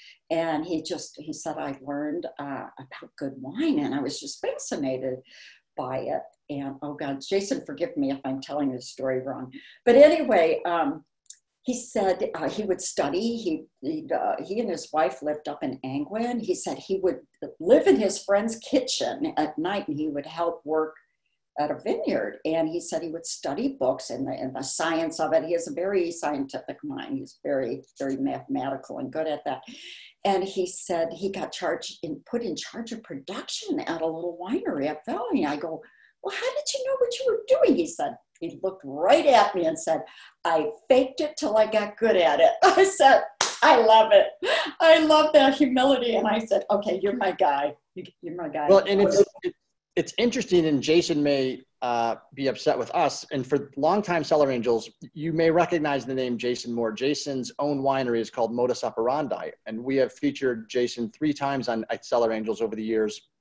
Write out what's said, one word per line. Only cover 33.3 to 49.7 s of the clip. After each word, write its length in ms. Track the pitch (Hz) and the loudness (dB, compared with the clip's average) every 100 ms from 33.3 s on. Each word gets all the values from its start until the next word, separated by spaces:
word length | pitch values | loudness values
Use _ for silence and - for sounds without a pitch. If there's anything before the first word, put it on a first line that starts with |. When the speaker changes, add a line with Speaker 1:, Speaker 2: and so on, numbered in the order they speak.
| 208 - - 427 285 | -12 -10 -10 -6 -4
Speaker 1:
at 220 | - 165 | -4 -4
a 40 | 160 | -4
little 320 | 160 175 170 | -4 -8 -8
winery 460 | 180 311 403 156 147 | -6 -4 -2 -2 -4
at 180 | 151 | -4
Valley. 400 | - 359 480 277 | -8 -6 -2 0
I 120 | 147 147 | 0 -4
go, 260 | 165 156 - _ _ _ | -6 -10 -14 _ _ _
"Well, 140 | 392 - | -10 -6
how 180 | 494 | -4
did 100 | 587 587 | -4 -4
you 100 | 539 523 | -4 -4
know 100 | 523 | 0
what 180 | 480 480 | 0 0
you 60 | 523 | 0
were 160 | 440 - | 0 2
doing?" 280 | 605 466 202 | 4 6 4
He 120 | 160 | 0
said, 260 | - 143 - _ _ | -4 -6 -8 _ _
he 220 | 165 139 | -12 -6
looked 200 | 190 190 | -8 -8
right 400 | 139 143 185 311 285 | -10 -2 4 6 8
at 280 | 233 - | 6 6
me 100 | 185 | 2
and 140 | 160 156 | -2 -2
said, 240 | - 156 - - - _ | -2 -4 -4 -16 -20 _
"I 240 | 170 160 151 - - | 0 0 0 -6 4
faked 320 | 254 269 - | 4 4 -2
it 160 | 302 - | -6 -4
till 180 | 226 220 | 0 2
I 80 | |
got 320 | 214 214 208 - | 4 2 -2 0
good 200 | 226 190 | 2 4
at 220 | 165 143 | 4 6
it." 120 | 165 - | 4 6
<laughs> 60 | |
I 200 | 381 - | 6 6
said, 380 | 381 - 269 226 - - - - | 4 6 8 8 4 -2 -4 4
"I 180 | 254 247 | 6 8
love 300 | 220 220 208 | 8 8 8
it. 140 | 202 - - 440 640 - - | 8 6 0 0 0 -2 4
I 200 | 330 330 | 8 8
love 340 | 311 311 311 | 8 6 8
that 220 | 294 269 | 6 6
humility." 640 | 269 269 254 269 247 240 226 | 4 2 4 4 2 2 0
And 100 | 220 | 2
I 140 | 220 | 0
said, 240 | - - - | 0 -2 2
"Okay, 300 | 208 214 381 | 0 0 -2
you're 140 | 202 254 | -2 0
my 160 | 190 | -2
guy. 420 | 185 180 139 147 147 _ | 2 2 2 -2 -6 _
You, 100 | 185 - _ | -16 -16 _
you're 140 | 170 | -12
my 140 | 180 160 | -8 -6
guy." 160 | 151 147 | -2 4
Speaker 2:
Well, 160 | 196 196 | 6 6
and 140 | 196 | 2
it's, 240 | 196 202 - - | 4 4 4 0
it, 120 | - - _ | -10 -10 _